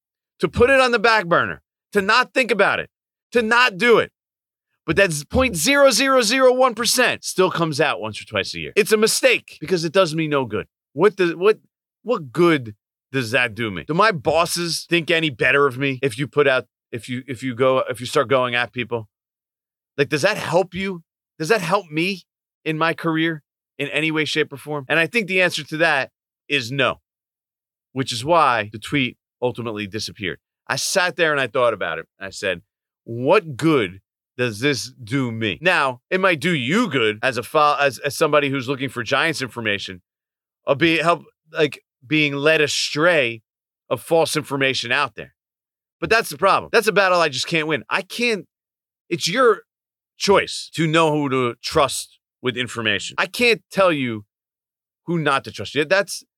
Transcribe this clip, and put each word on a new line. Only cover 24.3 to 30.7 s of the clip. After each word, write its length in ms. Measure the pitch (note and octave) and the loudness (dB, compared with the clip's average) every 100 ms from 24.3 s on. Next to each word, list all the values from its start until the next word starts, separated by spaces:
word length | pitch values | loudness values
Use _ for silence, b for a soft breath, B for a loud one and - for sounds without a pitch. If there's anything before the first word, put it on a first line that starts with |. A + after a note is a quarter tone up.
| D#3 D3 | -2 -2
or 60 | C3+ | -6
form? 280 | D3 D3+ C3 | -10 -10 -2
And 100 | D#3 | 0
I 80 | E3 | 0
think 200 | A#3 F3+ | -2 -2
the 140 | F#3 | 0
answer 220 | F3+ - | 0 -2
to 140 | C#3+ D#3 | -8 0
that 340 | E3 C#3+ B2+ _ _ _ - | 0 0 -2 _ _ _ -4
is 220 | C#3+ A2+ | -4 -2
no, 300 | C#3 A#2+ - _ _ _ _ _ _ _ _ _ | 0 0 0 _ _ _ _ _ _ _ _ _
which 200 | B2+ B2+ | -6 -6
is 140 | A#2 C#3 | -6 0
why 440 | E3+ C#3+ A2+ G#2+ | 2 4 2 -2
the 60 | G#2+ | -8
tweet 380 | - D3 B2 - _ - | -6 -2 -4 -6 _ -6
ultimately 440 | B2 A#2+ A#2 G#2 G2+ | -4 -4 -8 -6 -8
disappeared. 540 | G#2+ G#2 F#2+ F#2 - _ _ | -8 -10 -8 -8 -8 _ _
I 80 | - | -8